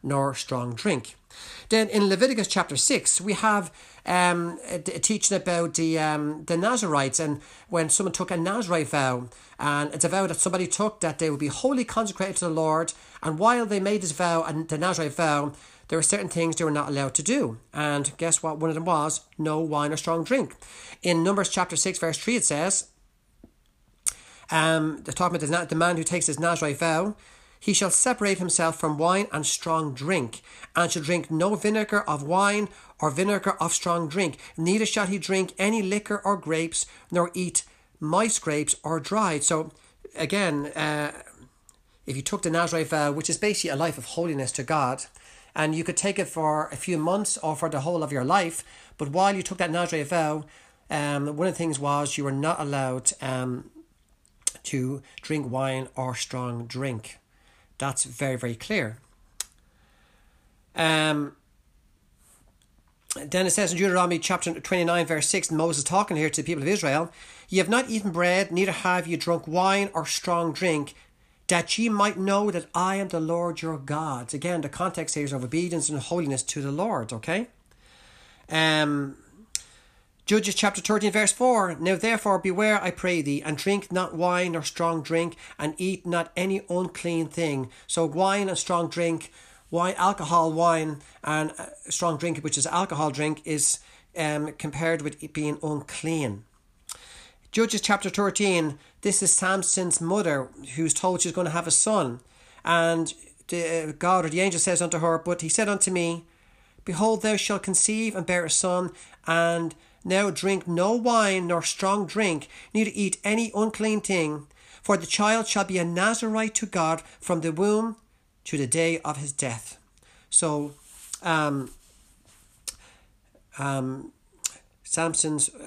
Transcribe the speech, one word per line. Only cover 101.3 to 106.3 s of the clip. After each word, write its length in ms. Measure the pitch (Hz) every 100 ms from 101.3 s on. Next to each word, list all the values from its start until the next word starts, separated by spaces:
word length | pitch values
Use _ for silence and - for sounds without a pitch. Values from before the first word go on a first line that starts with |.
gonna 160 | 185 175
have 180 | 165 165
a 40 |
son. 500 | - 220 214 139 123 - - - -
And 500 | - 170 165 165 160 - - _ -
the, 400 | 175 165 165 156
uh, 20 | 143
God 240 | 175 185
or 60 | 160
the 100 | 170
angel 220 | 196 170
says 200 | 190 170
unto 180 | 170 160
her, 180 | 165 165
"But 240 | 175 175
he 80 | 160
said 180 | - 190
unto 240 | 202 -
me, 320 | 185 170 170 -